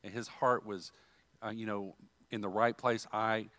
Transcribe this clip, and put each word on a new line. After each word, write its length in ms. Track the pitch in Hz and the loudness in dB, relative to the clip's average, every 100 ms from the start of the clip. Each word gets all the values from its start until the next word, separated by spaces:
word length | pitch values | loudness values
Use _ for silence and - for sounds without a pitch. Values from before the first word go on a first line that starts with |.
and 100 | 101 | -10
his 140 | 113 113 | -8 -8
heart 360 | - 127 123 | 2 4 4
was, 280 | 107 98 - - _ _ _ _ | 0 -8 -8 -18 _ _ _ _
uh, 60 | 107 | -8
you 160 | 113 107 | -6 -4
know, 300 | 101 98 - - _ _ | -4 -4 -12 -20 _ _
in 120 | 110 | -4
the 80 | 101 | 0
right 280 | 101 117 - | 4 4 4
place. 300 | 123 113 - | 0 0 -2
I, 380 | 107 110 110 107 | -2 0 0 -4